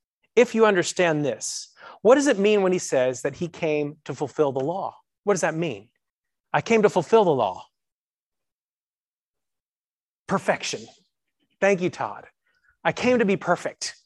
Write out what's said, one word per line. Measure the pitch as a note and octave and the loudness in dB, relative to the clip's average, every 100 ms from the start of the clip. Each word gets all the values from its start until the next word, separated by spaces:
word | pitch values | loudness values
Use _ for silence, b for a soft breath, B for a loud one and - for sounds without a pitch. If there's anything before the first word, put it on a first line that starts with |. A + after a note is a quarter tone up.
| _ _ _ | _ _ _
if | - A#3+ | 0 2
you | A3 | 4
understand | G#3+ F#3 - - E3+ D3+ C#3+ | 4 4 0 0 0 0 -2
this, | A2 - - - B B B | -6 -10 -12 -14 B B B
what | G#3 | 4
does | C#4+ C#4+ | 4 4
it | G3 | 2
mean | G3+ G#3 | 2 4
when | F#3 | 2
he | F3+ | 0
says | - C#3 B2+ B2 | 0 0 0 -2
that | C#3+ C#3 | -6 -6
he | E3+ | -10
came | - D#3+ D3+ D3 D#3 - | -6 -4 -2 -4 -8 -14
to | |
fulfill | C#3 D3 - C#3+ | -8 -6 -2 -2
the | C3 | -2
law? | C#3 F#3+ C3+ - _ _ | -6 -6 -8 -12 _ _
What | G3+ | -4
does | F#3+ | 0
that | E3+ | -2
mean? | D#3+ E3+ G2+ A2 _ _ _ _ _ _ | -2 -6 -8 -16 _ _ _ _ _ _
"I | D3+ | -4
came | - A3+ | 2 2
to | G3+ | 4
fulfill | F#3 - A3+ | 2 4 4
the | F#3 | 4
law." | C3+ G2+ F2+ - _ _ _ _ _ _ _ _ _ _ _ _ _ _ _ _ _ _ _ _ _ _ _ _ _ - | 2 0 -4 -14 _ _ _ _ _ _ _ _ _ _ _ _ _ _ _ _ _ _ _ _ _ _ _ _ _ -6
Perfection. | F#3+ - D#3 - A2 A2+ _ _ _ _ _ _ _ | -2 0 -2 -6 -10 -12 _ _ _ _ _ _ _
Thank | G3 F#3+ | 0 2
you, | F3 | -2
Todd. | - A2 G2 - _ _ _ _ _ | -4 -10 -10 -20 _ _ _ _ _
"I | E3 | -4
came | E3 B3 B3 | -2 0 2
to | G3+ | 0
be | F#3+ | -2
perfect. | - E3+ - - - - | -2 -4 -4 -10 -14 -14